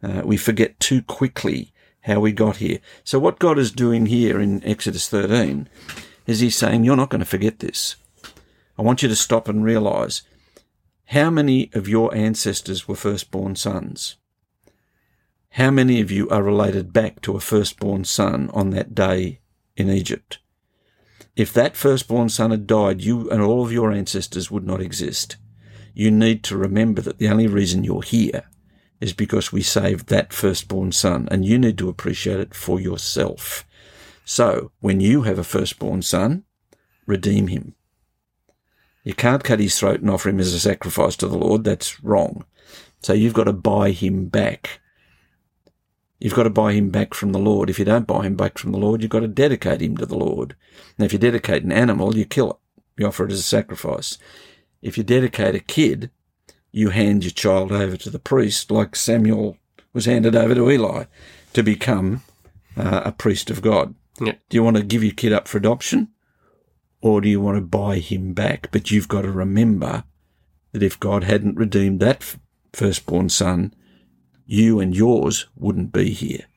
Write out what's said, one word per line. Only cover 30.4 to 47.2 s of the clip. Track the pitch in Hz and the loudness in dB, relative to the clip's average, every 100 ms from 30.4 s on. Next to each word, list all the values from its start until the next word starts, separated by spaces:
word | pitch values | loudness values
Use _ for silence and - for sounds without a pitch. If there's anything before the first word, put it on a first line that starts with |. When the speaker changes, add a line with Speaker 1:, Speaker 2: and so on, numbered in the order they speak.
| 101 92 - 95 95 | -2 -2 -4 -4 -2
Speaker 1:
son, | 92 95 85 60 | 0 0 -2 -2
and | 95 92 | 0 2
you | 120 | 4
need | 123 101 | 4 2
to | 92 | -4
appreciate | 87 - - 95 95 | -4 -6 -4 -2 -4
it | 98 | -6
for | - - 92 | -10 -4 -4
yourself. | 92 87 - - - - - - - _ - - - - - | -2 -6 -6 -2 -4 -4 -10 -12 -14 _ -20 -20 -20 -20 -10
So, | - 117 - - _ | 0 2 2 -4 _
when | 104 95 | 0 2
you | 98 139 | 4 4
have | 113 95 | 2 -2
a | |
firstborn | 87 98 98 - 101 95 | -2 -2 -2 -4 -4 -4
son, | 90 87 101 170 - _ _ _ _ _ - | -2 0 0 -2 -6 _ _ _ _ _ -4
redeem | 101 101 101 95 | -2 0 0 0
him." | 76 - - _ _ _ _ _ _ _ _ _ _ _ _ | -4 -10 -20 _ _ _ _ _ _ _ _ _ _ _ _
You | - - | -12 0
can't | 120 135 | 2 2
cut | - 113 | 2 2
his | 101 - | 2 0
throat | 98 - | 0 0
and | 101 | 0
offer | 98 104 | 0 0
him | 95 | 0
as | 92 | 0
a | 87 | 0
sacrifice | 101 101 - - - 87 | 0 -2 -4 0 0 0
to | 95 | -4
the | 87 | -2
Lord. | 85 110 | 0 0
That's | 110 - - - | 0 -2 -6 -10
wrong. | - 101 85 - - _ _ - - _ | -2 0 0 -6 -16 _ _ -20 -20 _
So | - | 0
you've | 104 113 | 2 4
got | 113 110 | 2 2
to | |
buy | 104 110 101 101 | 2 2 2 2
him | 87 95 95 - | 0 -2 -2 -2
back. | 107 101 - - - _ _ _ _ _ _ _ _ _ _ _ _ _ _ | -2 -2 -4 -14 -18 _ _ _ _ _ _ _ _ _ _ _ _ _ _
You've | - | -4
got | 98 | 2
to | 113 | 2
buy | 107 107 | 2 2
him | 104 101 | 2 0
back | 104 104 | 0 -2
from | - | -4